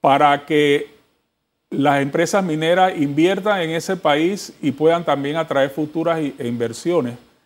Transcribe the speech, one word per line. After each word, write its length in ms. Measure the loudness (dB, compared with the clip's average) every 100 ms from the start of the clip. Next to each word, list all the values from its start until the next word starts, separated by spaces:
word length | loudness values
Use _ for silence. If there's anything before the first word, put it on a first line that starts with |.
para 440 | 4 6 4 2
que 460 | 0 2 2 0 -2 _ _ _ _ _ _ _ _
las 300 | -2 2 2
empresas 420 | 0 -2 0 0
mineras 500 | -2 -2 0 2 2
inviertan 640 | 2 -2 2 2 2 -2 -2
en 100 | -2
ese 240 | -4 -4
país 580 | -2 0 2 0 -4 -10 -6
y 100 | -6
puedan 320 | 2 2 2
también 340 | 0 -2 -2 -4
atraer 340 | -2 0 0
futuras 500 | -2 -6 -4 -2 -2
i-, 140 | -4 -6
e 100 | -6
inversiones. 680 | -4 -6 -4 -2 0 -2 -10 _ _